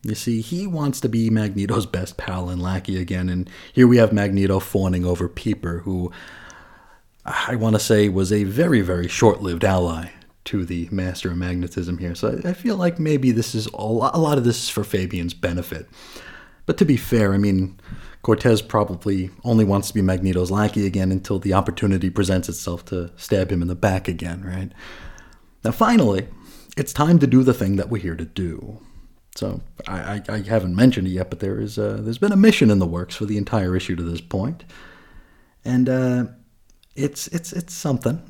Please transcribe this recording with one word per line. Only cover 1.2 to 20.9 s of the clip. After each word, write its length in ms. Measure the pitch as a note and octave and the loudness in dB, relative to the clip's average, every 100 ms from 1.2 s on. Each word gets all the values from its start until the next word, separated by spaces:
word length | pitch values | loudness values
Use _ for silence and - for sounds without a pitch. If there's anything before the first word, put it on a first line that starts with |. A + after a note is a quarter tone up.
| A2+ | 2
Magneto's 560 | A2 G#2+ G2+ G2 - F#2+ | 2 0 -2 -2 -2 -2
best 320 | F2+ F#2 - | -6 -6 -8
pal 320 | - F#2 F2+ | -8 -6 -6
and 120 | F2+ | -4
lackey 360 | F2+ F#2 F#2 F#2+ | -2 -4 -4 -6
again, 320 | F2+ F2+ F#2 | -4 -4 -2
and 200 | F2+ F2+ - - | -2 -6 -12 -6
here 160 | - B2 | 6 8
we 100 | A#2+ | 8
have 140 | A2 | 6
Magneto 480 | G#2 G2+ G2 G2 F#2+ | 4 2 2 2 2
fawning 460 | - G2+ F#2+ F2+ F2+ | 0 0 0 0 0
over 240 | F2 F2+ | 0 -2
Peeper, 500 | - - G#2 E2+ E2+ | -4 -4 -4 -4 -8
who 320 | F2 F#2 F2+ - - - - - - - - _ _ _ | -6 -4 -6 -8 -20 -20 -20 -20 -20 -20 -20 _ _ _
I 320 | - - - A#2+ | -8 -6 -4 -2
wanna 240 | A2 G#2+ | 2 2
say 300 | - G#2+ G#2 | 4 4 4
was 220 | F#2 F#2 | 2 2
a 120 | G#2 | 2
very, 380 | G2 G#2+ F3 C3 | 0 0 2 2
very 260 | F2+ F2+ F2 | 2 -2 -2
short-lived 560 | - A#2 F#2 G2+ E2+ | 4 4 4 -4 0
ally 460 | G2 F#2+ F2 D#2+ F2 - - _ - | 2 2 0 -4 -10 -16 -20 _ -8
to 200 | G#2+ F2 | -6 -4
the 240 | F2 E2+ | -6 -4
Master 400 | F#2+ F#2 F2+ F#2+ | -4 -4 -4 -6
of 60 | F2 | -4
Magnetism 600 | F2 F2+ F2 - F2 F2 | -4 -2 -4 -6 -6 -6
here. 160 | F2 E2+ | -6 -4
So 260 | A2 - | -4 -2
I, 60 | E3+ | -4
I 40 | |
feel 220 | F3+ A#3 G3 | -4 -2 0
like 240 | F3 E3+ | 0 0
maybe 320 | D#3 D3 C3 | 0 2 4
this 220 | A#2 A2 | 2 0
is 140 | A2 G#2+ | -4 -6
a 140 | - | -8
lo-, 300 | G#2+ A2+ C3 | -2 0 0
a 80 | D#3+ | 2
lot 200 | D#3+ D3 | 2 4
of 40 | |
this 200 | A#2+ A#2 | 2 0
is 60 | - | -2
for 140 | - | -4
Fabian's 520 | G#2+ G2+ F#2 F#2+ F2 - | -2 -2 -2 -4 -6 -4
benefit. 520 | F2+ F2 E2+ - - - - - - - - _ - | -4 -4 -6 -12 -14 -20 -20 -20 -20 -20 -20 _ -6
But 120 | - | 2
to 80 | D#3+ | 4
be 120 | C3 | 4
fair, 360 | - A#2 G#2 | 2 2 4
I 40 | G2 | 4
mean, 420 | G2+ F#2+ F#2 - - - - - | 2 2 0 -6 -16 -16 -16 -8
Cortez 400 | - G#2+ B2 A2 | 0 2 4 4
probably 680 | - A2 G#2 F2+ - G2 F#2 - | 2 0 0 -2 -2 -2 -4 -8
only 220 | A#2+ A2+ G#2 | 2 4 4
wants 220 | G2 G2 | 2 0
to 60 | |
be 80 | G#2+ | 0
Magneto's 500 | F#2+ F#2 F#2 F2+ F2+ | 2 2 2 0 0
lackey 340 | G2 G#2+ G#2 | 2 0 0
again 260 | G2 | -2